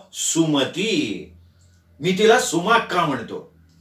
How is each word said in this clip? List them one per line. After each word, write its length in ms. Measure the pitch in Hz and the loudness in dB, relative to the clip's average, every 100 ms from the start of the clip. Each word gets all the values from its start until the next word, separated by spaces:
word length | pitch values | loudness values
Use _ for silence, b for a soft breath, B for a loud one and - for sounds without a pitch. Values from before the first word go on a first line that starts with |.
| - | -12
सुमती. 1160 | - - 160 160 143 120 160 220 165 110 90 - - _ _ _ _ _ - | -6 -2 0 2 2 0 -2 -2 -2 -2 -6 -12 -20 _ _ _ _ _ -6
मी 160 | 160 190 | -2 2
तिला 200 | 220 247 | 4 4
सुमाक्का 640 | - 170 196 233 - 180 | 2 -2 2 2 2 -2
म्हणतो. 500 | 156 117 98 - - _ _ _ | -2 -2 -8 -14 -16 _ _ _